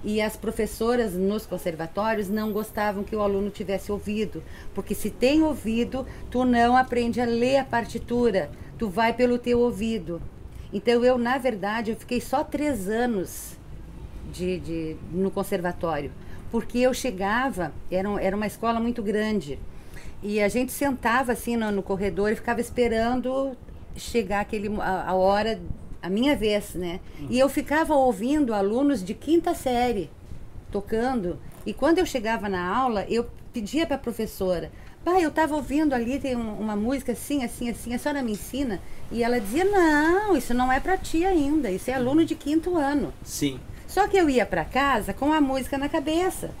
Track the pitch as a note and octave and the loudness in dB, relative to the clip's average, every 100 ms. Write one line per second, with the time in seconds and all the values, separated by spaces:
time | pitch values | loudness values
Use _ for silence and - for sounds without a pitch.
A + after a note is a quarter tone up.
0 | - G#3+ G#3+ - G#3 A3 G#3 - A3+ B3 | -2 0 0 -2 -6 -2 -2 0 0 2
1 | A3 F3+ F#3+ G#3+ A3 F3+ F#3 D#3+ E3 - | 2 0 0 0 -4 -4 -4 -4 -6 -2
2 | G#3+ A3 F#3+ G#3+ G#3+ G#3 G#3+ - G#3 G3+ | 0 0 0 -2 -2 -2 -4 -2 -2 -2
3 | G3+ G#3+ G3+ G3+ G3+ F#3+ F#3 F#3+ - G3+ | -4 0 0 0 -2 -4 -4 -4 -2 -6
4 | G3+ G#3+ G#3+ D#3+ - - - - - G3 | -2 -2 -2 -6 -12 -12 -8 -8 -6 -4
5 | A3 - B3 D#4 D#4 C#4 G3+ A3+ A#3 C4 | -4 2 4 6 4 2 -2 0 0 -2
6 | C4 - - B3 B3+ A#3+ A#3 B3+ B3+ B3 | -6 -10 -6 0 4 6 6 6 4 2
7 | A#3 G#3+ A#3+ A#3 B3 C4+ C4+ A#3 A3 A#3 | 0 0 0 2 4 4 4 -2 -2 -6
8 | - A#3+ A#3+ F#3+ D3+ - - - A3 F3 | -2 2 4 2 0 -8 -14 -6 -4 2
9 | A3+ A#3 B3 B3 A#3+ A#3+ A#3+ F#3+ A3+ A3+ | 2 4 4 4 2 4 4 2 -4 -4
10 | E3 E3+ - - - - - G3+ A#3 A#3+ | -4 -8 -8 -12 -16 -14 -8 -4 2 4
11 | B3 B3+ A#3 C4+ B3+ G#3+ F#3+ A3 A3 A3 | 6 4 2 2 0 -2 -2 -2 -2 -6
12 | - A#3+ - C4 D#4 - D4 B3 F#3 A3 | -2 -4 0 -2 0 -2 0 0 -2 0
13 | B3 G#3+ E3+ - - - - - - - | 0 0 -4 -8 -12 -14 -14 -14 -14 -14
14 | - - - - F3+ F#3 D3 E3 D#3+ D3+ | -12 -12 -12 -6 -4 -4 -4 -6 -6 -8
15 | - E3 F#3+ F#3+ F#3+ G3 F3+ E3+ E3+ D3+ | -6 -2 0 0 -2 -2 -2 -2 -2 -2
16 | C#3+ - - - - A#3 - A#3+ B3+ B3 | -4 -10 -12 -10 -4 -4 -2 2 4 2
17 | C4 F#3 G3 A3 C4+ G3 E3 - - F3+ | -4 -2 0 0 0 -2 -4 -6 -4 -2
18 | G3 G3+ F#3+ G3+ G#3+ - A3+ A#3 A3+ A#3+ | 0 0 0 0 -4 -2 -2 0 0 -2
19 | G3+ G#3+ G#3+ G#3 D3 C3+ - - - - | 0 0 2 0 -2 -8 -10 -12 -12 -12
20 | - - G3+ G#3 G#3 G#3 C4 - C#4+ B3+ | -10 -8 -4 2 2 2 -2 0 0 0
21 | A#3+ A#3+ B3+ A#3+ A#3 A#3 A3 G3+ F#3+ G3 | 2 2 2 0 0 0 0 -2 -2 -2
22 | G3+ E3 G#3 G#3+ - A3+ A#3 - A#3+ A3+ | -2 0 0 0 -2 -2 -2 0 2 2
23 | A3+ B3 B3 C4 C4+ B3 - - - - | 2 2 0 -2 -2 -6 -14 -16 -14 -12
24 | - A#3 F#3+ G3+ G#3 G#3+ G3+ G#3 - F#3 | -2 -2 0 0 0 -4 -2 -2 0 0
25 | D3+ F#3 F#3 G3+ G#3+ G3+ F3 - - - | 0 4 6 4 2 -2 -6 -8 -8 -10
26 | E3+ G3 C4 C#4+ G#3+ G#3 G#3 E3+ F3+ E3+ | -4 0 2 2 2 0 -2 -6 -6 -6
27 | - - C#3 A#3+ C4 C4+ - D4 D#4+ D4+ | -10 -12 -4 4 4 2 0 0 4 4
28 | C4 G3 A#3 D4+ C4+ G#3+ G3 A#3 C#4+ C4+ | 4 2 0 2 2 2 2 2 2 2
29 | F#3 A3 - E4 E4+ E4+ C4+ B3 B3 G#3+ | -2 -8 2 2 2 -2 0 2 2 0
30 | E3 - - - - - - G3+ G3 A3 | -4 -10 -14 -12 -12 -14 -6 -6 -2 0
31 | A#3+ B3+ F3 D3 - - - G#3 C#4+ E4+ | 0 0 -2 -6 -10 -12 -8 0 4 4
32 | F4 C4 G#3+ A3+ G3+ F#3 F3+ G#3+ C4 G#3+ | 4 0 -2 -2 0 -2 0 2 2 0
33 | F3+ A3 A#3 - - B3 G3+ C#4+ E4 C#4 | 0 0 -2 -8 -10 -8 -4 0 0 0
34 | C4 A3+ A3 - F#3 F3 D#3 - - - | -4 -4 -6 -2 0 0 -4 -12 -18 -6
35 | - F#4 D#4+ D4+ D#4 D4+ B3 C#4 D#4 C4 | 2 4 4 2 2 2 0 2 2 2
36 | A#3 C4+ C#4 B3 A3+ G#3 G#3+ G#3 A3 C#4 | 0 -2 -2 -2 -4 -4 -2 -2 0 -2
37 | - A3+ - C#4+ A#3+ - A#3+ A3 - A#3+ | -2 -6 -2 -2 -2 -4 -6 -4 -4 -4
38 | D4 C#4+ B3 G#3 - B3+ C#4 F#3 - - | -2 -2 -2 -4 -6 -4 -2 -4 -6 -8
39 | - A3+ A#3 B3 G3 B3+ F#4+ G4+ E4 D4 | -6 0 2 2 0 2 4 6 6 6
40 | D#4 F4+ G#4+ D#4+ - A#3+ B3+ C4 D4+ F#4 | 6 4 4 2 4 2 4 2 2 0
41 | - D#4+ F#4 F#4 C#4 D#4 A#3+ F#3 - C4 | 0 2 4 4 4 2 2 -2 -2 0
42 | A#3+ D4 D#4+ D#4+ D4 D#4 E4+ F4+ C#4 D4 | 4 4 4 2 0 0 2 2 2 2
43 | F3 - - - C#3+ B2+ - - - - | -2 -6 -10 -2 -2 -2 -10 -14 -4 0
44 | G4+ G4 E4 B3+ A3+ E3+ D#3 B3+ C#4 B3 | 4 6 6 4 2 0 0 2 2 2
45 | F#3 G3 C#4 D#4 C#4 C4 B3+ C#4 C#4+ E4 | 0 -2 2 4 4 2 -2 -2 0 -2
46 | D4 D#4+ F#4 E4 D#3+ - | 0 2 2 -2 -8 -10